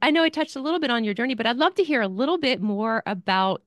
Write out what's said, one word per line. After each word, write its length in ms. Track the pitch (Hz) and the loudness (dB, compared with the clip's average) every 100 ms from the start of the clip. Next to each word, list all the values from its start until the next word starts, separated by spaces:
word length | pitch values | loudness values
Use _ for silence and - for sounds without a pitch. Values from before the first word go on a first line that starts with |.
I 80 | 269 | 2
know 120 | 311 | 4
I 60 | 320 | 2
touched 280 | 311 302 269 | 0 -6 -4
a 60 | |
little 180 | 285 349 | -2 -2
bit 100 | 285 | 0
on 140 | 233 | 0
your 100 | 214 | 0
journey, 200 | 202 254 | -2 -2
but 120 | 226 226 | 0 0
I'd 100 | 240 | 2
love 180 | 330 | 2
to 100 | 392 | 2
hear 180 | 330 277 | 0 2
a 60 | 196 | 0
little 300 | 190 277 349 | 0 0 0
bit 220 | 269 254 | 0 0
more 420 | 208 202 220 226 - | -2 -2 -2 -2 -4
about 560 | 180 - 190 190 185 | -6 0 2 2 -2